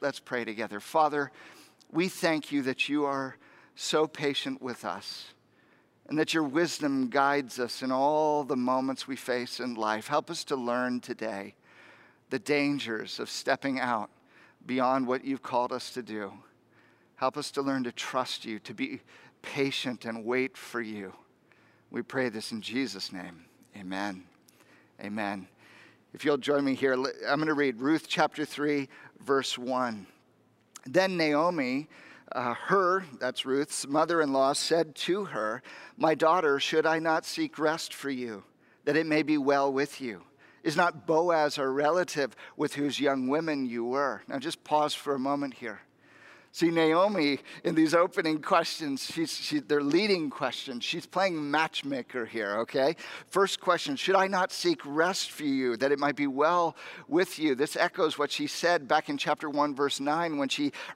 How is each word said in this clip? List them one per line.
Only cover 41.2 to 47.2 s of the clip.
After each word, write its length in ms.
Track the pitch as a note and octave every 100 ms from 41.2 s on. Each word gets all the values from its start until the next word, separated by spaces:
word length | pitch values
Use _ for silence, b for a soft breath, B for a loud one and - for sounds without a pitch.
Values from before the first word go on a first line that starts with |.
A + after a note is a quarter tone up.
| F3 D#3+ D3 D3
a 120 | C3+
relative 640 | C3+ D3 F3 F3 D#3 C3 - B -
with 180 | D3
whose 240 | C#3+ C#3+ A#2+
young 300 | C#3 C3+ B2+
women 360 | D3+ E3 C#3+
you 200 | B2+ A#2
were?" 380 | A#2 C3+ C#3 G2+ -
Now 140 | C3+
just 240 | D3 -
pause 280 | - D3+ D3+
for 220 | - D3
a 60 | C#3
moment 340 | C3+ C#3+ C#3
here. 260 | A#2+ A#2+ G2+ - _ B B B B B
See, 180 | - E3+
Naomi, 720 | E3 D#3+ D#3+ G3+ G3